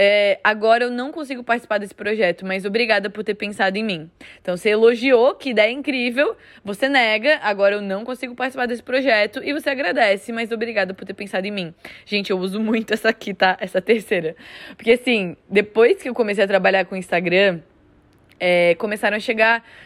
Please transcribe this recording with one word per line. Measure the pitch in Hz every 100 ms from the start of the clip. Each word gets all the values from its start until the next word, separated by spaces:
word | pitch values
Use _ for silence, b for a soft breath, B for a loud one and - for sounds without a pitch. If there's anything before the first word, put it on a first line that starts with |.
é, | 202 208 202 -
agora | 208 214 220 233
eu | 247
não | 247 262
consigo | 330 269 254
participar | 240 233 - 208
desse | 202
projeto, | - 208 214 185 175 190
mas | 190
obrigada | 202 214 233 208 196
por | 208
ter | 214
pensado | 202 208 208 196 196
em |
mim." | 220 170 160 - B B
Então, | - 180
você | 214
elogiou, | 214 226 240 262 240 254
que | 392 277
ideia | 214 214
incrível, | 262 294 262 240 240 330 - B B
você | 202 202 269
nega, | 277 226 214 254 302
"Agora | 208 202 202
eu | 208
não | 202 196
consigo | 233 247 254 240
participar | 254 262 247
desse | 233
projeto", | - 254 269 214 214 262
e | 285
você | 294 294
agradece, | 269 302 277 220 196 220
mas | 226 226
"Obrigada | 226 233 214 185
por | 190
ter | 196
pensado | 196 196 190 190
em |
mim." | 208 165 165 B B B
Gente, | 208 196
eu | 185
uso | 185 196
muito | 220 226 220
essa | 214 220
aqui, | 226 -
tá? | 190 190 185
Essa | 190 185
terceira. | 180 220 190 190 156 - B B B B
Porque, | 226
assim, | 240 262 226 180 147 -
depois | 196 208 - 240 381
que | 269
eu |
comecei | 240 214 202
a | 196
trabalhar | 196 190 190
com | 180
Instagram, | 190 185 175 175 180 202 170 - _ _ _ _ _ _ -
é, | 180 175 175 170
começaram | 214 208 214 208
a |
chegar, | 202 220 220 233 B B